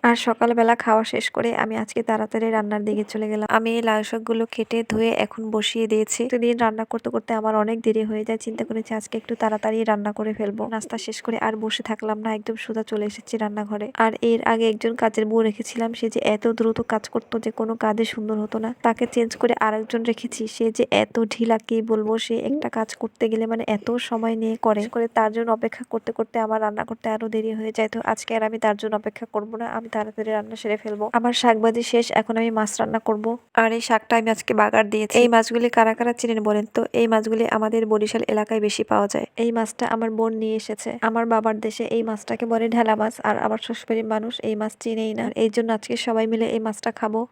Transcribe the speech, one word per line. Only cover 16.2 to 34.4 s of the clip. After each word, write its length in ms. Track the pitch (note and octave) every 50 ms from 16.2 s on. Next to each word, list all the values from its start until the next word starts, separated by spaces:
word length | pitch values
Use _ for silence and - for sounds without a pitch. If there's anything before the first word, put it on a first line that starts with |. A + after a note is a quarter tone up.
| - - G#3+
এত 100 | G#3 - A#3 A3+ A3+
দ্রুত 200 | A3+ A3+ A3 - A#3 _
কাজ 120 | - G#3+ - - -
করতো 220 | A3+ - _ - A3+ A3
যে 60 | A3+ A3 -
কোনো 140 | A3 A3 A3+ A3+ -
কাজে 220 | A3 G#3+ G#3+ A3+ A3 -
সুন্দর 240 | - G#3+ G#3+ A3 G#3+ G#3+
হতো 140 | G#3+ - A3+ A3
না। 40 | A3+ B3 _ -
তাকে 180 | A#3 A3+ - B3 A3+ -
চেঞ্জ 160 | B3 A#3 A3+ - -
করে 120 | - A#3 - - -
আরেকজন 340 | A3 G#3+ A3 A3 A3 - A#3 A3+ A#3+
রেখেছি, 320 | A3+ A3+ - A#3+ - - A3+ G#3+ -
সে 100 | - A#3 A3+ A3
যে 60 | - A#3 - - G3+ G#3+
এত 120 | G#3 - A#3 A3+ G#3+ -
ঢিলা, 240 | - A3+ A3+ A3+ A3 A3+
কি 100 | - A3+ A3+ A3 A3+
বলবো, 220 | A3 G#3+ G#3+ G#3+ A3 A3+ -
সে 100 | - A3+ A3+ - A3
একটা 180 | C4+ D4 A3+ A#3+ -
কাজ 120 | A3+ A3 - - -
করতে 240 | - A3+ _ _ - A3+
গেলে 140 | A3 A3 A3+ A3
মানে 120 | A3+ A3+ A3+ - G#3+
এত 120 | G#3 G#3 - A#3 B3 - -
সময় 260 | A#3+ A3+ A3+ A3+ A3+ A3
নিয়ে 140 | A3+ A3 A3+ A3+ -
করে, 160 | A#3 G#3+ G#3 G#3 A#3 -
করে 120 | A#3+ A#3 A#3 _
তার 120 | A#3 A3 G#3+ G#3+
জন্য 140 | A3+ A#3 A#3 A3+
অপেক্ষা 260 | A3 A#3 A3+ - - B3 _ -
করতে 180 | A3+ _ - A3+
করতে 180 | - A3+ - - A#3 A3
আমার 140 | G#3+ A3 A3 A3
রান্না 180 | G#3+ G#3 G#3+ A3 A3+
করতে 180 | A3+ - - A#3 A3
আরো 100 | A3 A3+ A3 A3
দেরি 160 | A3 A3 A3+ A3 A3
হয়ে 120 | G#3+ A3 A3
যায়। 120 | - A3 A3 -
তো 40 | A3+ - -
আজকে 200 | A3 - - - A3+
আর 60 | A3+ A3
আমি 100 | A3 A3 A3+ -
তার 100 | G#3+ G#3 G#3
জন্য 120 | - A3 G#3+ G#3
অপেক্ষা 240 | G#3+ A3 G#3 - A3+ - -
করবো 200 | G#3 G#3 A3 A#3 A3
না, 60 | A#3 A#3 -
আমি 100 | A3+ A3+ A3+ -
তাড়াতাড়ি 360 | A3 G#3 G#3+ G#3+ - G#3+ A3 A3
রান্না 180 | G#3+ G#3 A3 A3+ A3
সেরে 160 | - A3 G#3 G#3+ -
ফেলবো। 220 | A3 G#3 G#3 G#3 A3 - A#3+
আমার 140 | A#3 A#3+ A#3+ -
শাক 160 | - B3 A3+ A3 A3
ভাজি 200 | A3+ A3 A#3+ A#3+ -
শেষ, 140 | - A#3 A#3 - - -
এখন 140 | G#3+ - A3+ A3+
আমি 100 | A3+ A#3 A3 A3
মাছ 120 | G#3+ G#3 - -
রান্না 200 | A3+ A3 A3 A3 _
করব। 180 | - A3 G#3+ G#3+ A3+ A#3 A#3+ _ _ _ -
আর 80 | A3+ A3+ A3+
এই 60 | A#3 - -
শাকটা 240 | A#3+ A3 - _ - A#3
আমি 100 | A3 A3+ A3
আজকে 160 | -